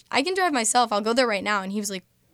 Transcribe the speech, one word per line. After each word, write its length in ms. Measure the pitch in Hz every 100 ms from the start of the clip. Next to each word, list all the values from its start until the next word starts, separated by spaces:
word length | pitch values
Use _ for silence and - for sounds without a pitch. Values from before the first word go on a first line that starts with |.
| -
I 120 | 233
can 120 | 294
drive 180 | 381 359
myself. 400 | 277 220 247 226
I'll 80 | 208
go 120 | 208
there 140 | 240 247
right 180 | 202
now." 180 | 202 208
And 80 | 190
he 100 | 208
was 100 | 202
like, 140 | 190 - _ _